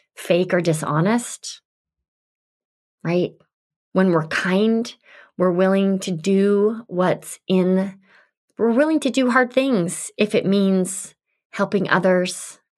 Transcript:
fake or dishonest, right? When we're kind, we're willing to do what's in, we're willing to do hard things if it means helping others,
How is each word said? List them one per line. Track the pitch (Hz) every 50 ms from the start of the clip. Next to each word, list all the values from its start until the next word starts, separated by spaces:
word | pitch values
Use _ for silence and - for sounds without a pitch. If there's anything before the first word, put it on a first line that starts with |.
| _ _ _
fake | - - - 175 175 185 180 185
or | 180
dishonest, | 170 170 156 156 - - 147 156 170 208 233 240 240 - - - - - - - _ _ _ _ _ _ _ _ _ _ _ _ _ _ _ _ _ _ _ _ _ _ _ _ _ _ _ _
right? | - 160 175 180 170 - - _ _ _ _ _ _ _ _ _ _ _
When | - 185 190 185
we're | 170 160 156 156
kind, | - - - 185 185 196 214 226 226 226 240 - - _ _ - - - - _ _
we're | - 180 185
willing | 175 180 190 190 196 196 196 196 196 190
to | - 196
do | 180 160 160 196 196 196 196 202 202 202 208 214 233 226 -
what's | - 180 175 185 170 - - - - - - _ -
in, | 190 185 175 185 185 190 190 196 190 - _ _ _ _ _ _ _ _ _ _ _
we're | - 208 233
willing | 226 254 302 320 320 294
to | - 254
do | 233 269 254 247
hard | 233 254 254 247
things | - 262 269 269 247 185 170 185 - - - - -
if | - 214 214 -
it | - -
means | 185 196 202 196 190 190 185 185 185 - - - - _ _ _ _ _ _ _ _
helping | - - 196 196 214 196 185 -
others, | 156 180 180 190 185 180 180 185 - - - - - - _ _ _